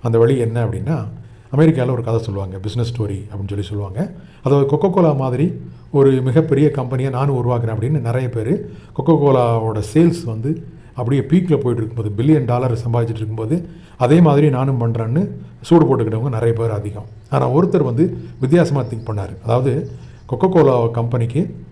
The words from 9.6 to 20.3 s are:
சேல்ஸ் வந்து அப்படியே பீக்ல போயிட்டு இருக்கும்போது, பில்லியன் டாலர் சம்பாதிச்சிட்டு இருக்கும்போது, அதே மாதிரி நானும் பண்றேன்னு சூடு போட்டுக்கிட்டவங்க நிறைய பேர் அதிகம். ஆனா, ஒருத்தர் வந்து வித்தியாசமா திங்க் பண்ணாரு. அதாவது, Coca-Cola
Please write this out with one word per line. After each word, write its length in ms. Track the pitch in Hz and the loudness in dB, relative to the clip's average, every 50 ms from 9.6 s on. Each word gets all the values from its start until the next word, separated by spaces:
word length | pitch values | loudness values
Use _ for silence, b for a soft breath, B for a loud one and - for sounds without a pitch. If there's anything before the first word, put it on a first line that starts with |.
| 110 110 107 107 101 - - | 0 -2 -2 -4 -6 0 2
சேல்ஸ் 300 | 156 170 170 170 - - | 4 4 4 2 0 -6
வந்து 420 | 117 110 110 113 139 156 - - B B B B B B | -8 -8 -6 -4 -4 -6 -6 -8 B B B B B B
அப்படியே 280 | - 120 113 135 139 - | -6 -4 -2 0 -2 0
பீக்ல 340 | 139 151 185 180 - 151 | 2 2 2 2 2 0
போயிட்டு 260 | 139 143 123 117 117 110 | 0 0 -2 -2 -2 -4
இருக்கும்போது, 280 | 110 120 117 110 104 | -6 -6 -6 -6 -6
பில்லியன் 340 | 98 101 120 147 156 151 127 | -4 -2 2 4 4 2 2
டாலர் 340 | 117 120 123 127 127 113 107 - 120 | 0 -2 0 0 -2 -2 -2 -4 -2
சம்பாதிச்சிட்டு 280 | 117 120 117 117 113 | -2 0 -2 -2 -4
இருக்கும்போது, 520 | 104 110 104 110 110 113 110 147 180 175 B B B B B B B | -6 -6 -8 -6 -8 -4 -4 -4 -4 -4 B B B B B B B
அதே 220 | 123 123 147 165 | 2 4 6 6
மாதிரி 300 | 175 160 139 143 147 151 | 6 6 6 4 4 4
நானும் 300 | 131 123 131 139 135 120 | 2 2 0 0 0 0
பண்றேன்னு 500 | 117 117 113 117 113 110 120 160 202 208 - B B B B B | 0 -2 -2 -2 -2 -2 0 -2 -2 -2 -6 B B B B B
சூடு 240 | - - 170 170 151 | 0 4 4 6 6
போட்டுக்கிட்டவங்க 440 | 131 135 113 113 107 107 110 120 143 | 4 2 0 0 -2 -2 -2 -2 -2
நிறைய 260 | 120 110 117 117 110 | -2 0 0 0 0
பேர் 160 | 104 117 113 | 0 0 -2
அதிகம். 340 | 110 101 101 104 - - - - - - - - | -2 -2 -4 -6 -8 -10 -14 -16 -20 -20 -10 -2
ஆனா, 200 | - 135 131 127 | 0 0 0 2
ஒருத்தர் 320 | 123 151 180 175 - 175 147 | 2 2 2 4 2 0 0
வந்து 360 | 127 120 120 165 - - B B B B B | 0 2 2 0 0 0 B B B B B
வித்தியாசமா 420 | 131 131 156 175 165 - 143 139 120 | 0 2 4 4 4 4 2 -2 -2
திங்க் 240 | 107 117 110 - | -4 -6 -8 -6
பண்ணாரு. 360 | - 110 101 95 - - - - | -6 -6 -6 -6 -8 -10 -10 -4
அதாவது, 460 | 110 117 123 127 117 117 147 - - B B B B B B B | 0 0 2 2 0 0 -2 -4 -6 B B B B B B B
Coca-Cola 600 | - | -8